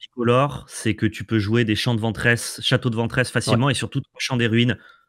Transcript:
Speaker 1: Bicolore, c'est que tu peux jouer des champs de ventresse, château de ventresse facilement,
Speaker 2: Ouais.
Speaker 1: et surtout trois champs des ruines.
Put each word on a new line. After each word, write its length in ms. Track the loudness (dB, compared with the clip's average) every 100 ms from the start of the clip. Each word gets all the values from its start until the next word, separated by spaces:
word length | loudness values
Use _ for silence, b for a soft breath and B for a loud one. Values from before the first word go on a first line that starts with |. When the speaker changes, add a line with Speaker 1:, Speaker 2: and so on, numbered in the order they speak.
Speaker 1:
Bicolore, 640 | -14 -2 2 4 2 -4 -14
c'est 280 | -4 -4 0
que 100 | -2
tu 180 | -2
peux 160 | -2 -2
jouer 240 | 2 2
des 120 | 2 0
champs 200 | 0 0
de 60 |
ventresse, 580 | -2 0 2 0 -2 -6
château 280 | 0 0 0
de 60 | -2
ventresse 340 | -2 -2 0
facilement, 360 | -2 0 2 2
Speaker 2:
Ouais. 60 |
Speaker 1:
et 20 | 0
surtout 260 | -4 -6
trois 180 | -8 -10
champs 180 | -4 0
des 100 | 2
ruines. 300 | 2 2 0 b b